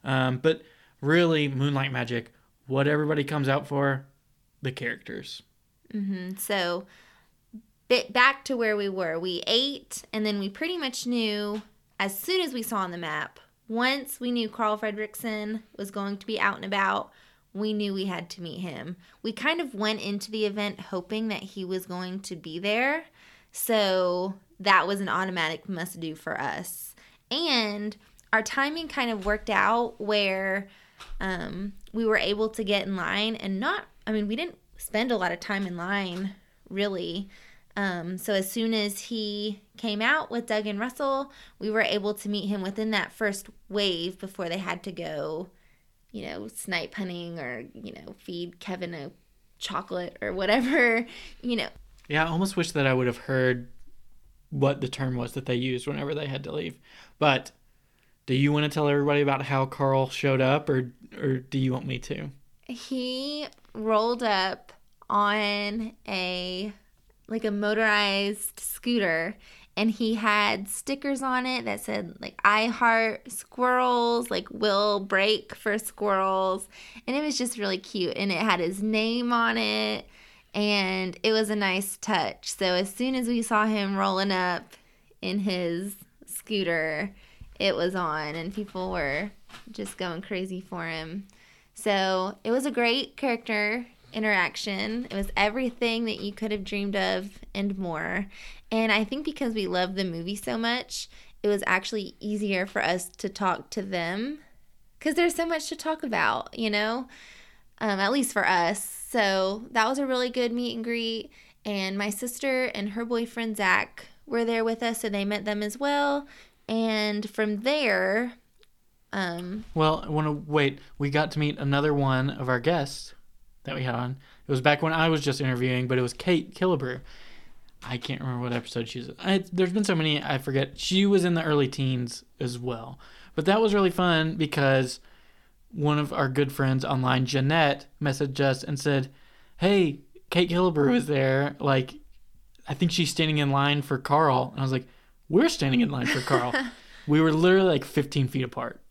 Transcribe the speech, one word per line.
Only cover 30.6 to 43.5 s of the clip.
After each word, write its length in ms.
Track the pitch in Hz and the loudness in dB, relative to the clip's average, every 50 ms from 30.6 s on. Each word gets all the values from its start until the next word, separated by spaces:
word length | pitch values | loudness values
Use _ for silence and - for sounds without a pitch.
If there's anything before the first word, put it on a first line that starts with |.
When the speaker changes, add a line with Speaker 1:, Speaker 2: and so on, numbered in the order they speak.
| 196 196 - - - _ _ - - - - - | -4 -8 -18 -20 -20 _ _ -20 -14 -12 -8 -6
Speaker 2:
um, 520 | - 190 185 175 - - - 180 196 202 208 - - - - | -4 -4 -4 -4 -6 -8 -8 -8 -8 -10 -10 -14 -18 -8 -4
we 120 | 220 233 | 0 2
were 120 | 220 220 | 2 2
able 320 | - - 185 208 208 220 214 | 2 2 0 0 0 -2 -2
to 140 | 214 - 220 | -2 -4 -2
get 220 | 196 208 196 - | 0 0 0 0
in 100 | 196 196 | -2 -4
line 380 | 185 165 160 190 202 214 226 226 | -4 -2 -2 0 0 0 -2 -4
and 240 | - - 196 196 190 | -4 -4 -4 -4 -2
not, 260 | 233 311 392 - - - _ - - | -2 -2 -2 -4 -6 -12 _ -12 -6
I 60 | 214 | -4
mean, 160 | 214 214 208 | -2 -2 -2
we 80 | 202 220 | -2 -2
didn't 220 | 254 339 349 - _ _ _ - | -4 -4 -6 -8 _ _ _ -18
spend 340 | - - - - 214 240 247 | -16 -14 -4 -2 -2 0 0
a 60 | 240 | 0
lot 140 | 202 180 175 | 0 0 -2
of 80 | 175 170 | -2 -4
time 260 | - - 202 196 196 | -4 -4 -2 -2 -2
in 120 | 180 175 | -4 -4
line, 580 | 175 170 185 202 202 196 185 175 180 196 190 196 - _ _ _ _ _ - | -6 -4 -2 -2 -2 -2 -4 -4 -4 -6 -6 -8 -10 _ _ _ _ _ -8
really. 600 | 185 196 202 208 190 175 180 170 170 196 202 196 - - - - - - _ _ - | -4 -2 -2 -2 -2 -4 -4 -4 -6 -6 -8 -10 -16 -20 -20 -20 -20 -20 _ _ -6
Um, 400 | 208 202 190 180 175 165 175 185 | -4 -2 -2 -2 -4 -4 -6 -6
so 160 | 180 - - 208 | -6 -2 0 0
as 160 | 196 190 190 | 2 0 0
soon 220 | - 240 220 226 226 | -2 0 0 2 2
as 260 | 220 208 208 202 - | 0 0 -2 -4 -6
he 600 | - - 233 220 214 208 208 208 208 214 202 202 _ _ _ | -8 -6 -6 -4 -4 -4 -4 -4 -4 -6 -6 -8 _ _ _
came 240 | - - 226 208 208 | -8 -4 -4 -2 0
out 280 | 220 247 294 311 294 - | 2 2 2 2 0 -2
with 180 | - 233 233 | -4 -6 -2
Doug 200 | - 220 214 208 | 0 -2 0 0
and 120 | 214 202 202 | -2 -4 -4
Russell, 520 | 226 254 247 - 285 269 269 269 277 277 - - - - - _ | -6 -6 -4 -4 -2 0 0 -2 -4 -6 -12 -20 -20 -20 -14 _
we 100 | - 214 | -6 0
were 120 | 214 220 | 2 2
able 320 | 214 - - 208 190 208 208 | 2 2 2 0 0 -2 -4
to 120 | 208 - 208 | -4 -4 -4
meet 180 | 208 208 185 | -4 -2 -2
him 140 | 196 208 202 | -2 -2 -2
within 300 | 185 190 196 220 220 220 | -2 -4 -4 -4 -2 0
that 200 | 220 196 - - - | 0 0 -2 -2 -4
first 340 | - 226 202 196 196 - - | -2 -2 -2 -2 -4 -10 -16